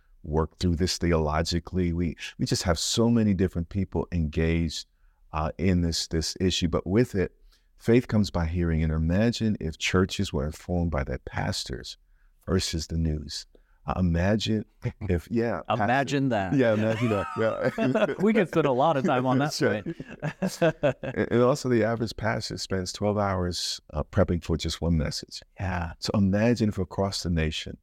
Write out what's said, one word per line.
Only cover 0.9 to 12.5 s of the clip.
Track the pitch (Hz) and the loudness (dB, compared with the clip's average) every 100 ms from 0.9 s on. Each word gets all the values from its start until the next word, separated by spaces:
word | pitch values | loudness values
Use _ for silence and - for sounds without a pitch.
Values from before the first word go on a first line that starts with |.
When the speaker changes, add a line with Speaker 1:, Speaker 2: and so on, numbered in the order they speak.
| - | 0
Speaker 1:
theologically. | 85 82 76 78 82 85 - 92 87 | 2 2 2 0 0 -2 -2 -2 0
We, | 82 87 - - - | 0 -2 -4 -12 -6
we | 123 | -2
just | 117 | -2
have | 92 82 | 0 0
so | - - 117 | 0 2 4
many | 117 107 | 4 4
different | 95 92 90 85 | 4 2 0 -4
people | 101 95 85 - | -4 -2 -2 -2
engaged, | 87 78 80 80 85 82 - - _ _ _ _ | -2 -2 0 2 2 0 -4 -14 _ _ _ _
uh, | 78 78 - | -4 -4 0
in | 92 90 | 2 2
this, | 85 80 - | 2 -2 -2
this | 82 80 - | -2 -2 -2
issue. | 92 - 87 | 0 0 0
But | 85 82 | -2 0
with | 101 127 | 2 2
it, | 101 87 _ - _ _ _ | 0 -4 _ -20 _ _ _
faith | - 120 - | 4 4 4
comes | 110 98 | 0 2
by | 90 82 | 0 -2
hearing. | 87 85 80 | 0 2 2
And | 80 | 2
imagine | 80 80 90 117 113 110 101 | 0 2 2 2 0 -2 -2
if | 80 - | -4 -6
churches | - 92 95 - 98 | 0 2 2 0 -2
were | 78 73 | -2 -4
informed | - - 87 85 | -6 -4 -2 0
by | - | -2
their | 78 64 | -4 -6
pastors | - - 98 - - 60 - - _ _ _ _ | -8 -6 -4 -4 -6 -10 -10 -18 _ _ _ _
versus | - | -2